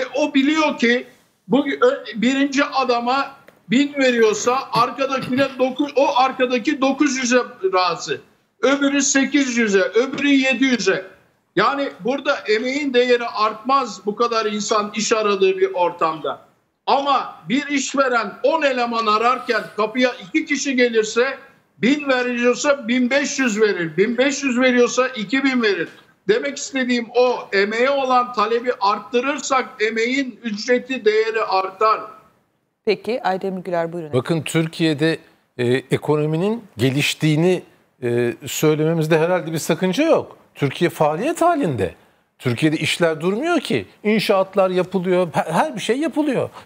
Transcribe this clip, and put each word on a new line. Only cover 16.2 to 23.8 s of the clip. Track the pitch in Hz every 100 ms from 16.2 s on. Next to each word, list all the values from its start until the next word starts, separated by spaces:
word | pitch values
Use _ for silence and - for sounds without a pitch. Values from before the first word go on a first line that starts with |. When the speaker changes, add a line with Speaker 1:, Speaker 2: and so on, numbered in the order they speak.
| 143 - _ _ _ _ -
Speaker 1:
Ama | 262 285 254 - - 156
bir | 269 285
işveren | 277 - 277 262 240 202 -
on | 269 320
eleman | 285 254 240 226 214
ararken | 214 240 254 - 214 185 -
kapıya | 214 247 247
iki | 240 185 320 311
kişi | 269 285 254
gelirse, | 240 226 214 233 262 254 - _ _ -
bin | 208 294 277
veriyorsa | 247 247 240 247 247 294 277 220
bin | 254 247
beş | 277 277 -
yüz | 247 208
verir, | 208 180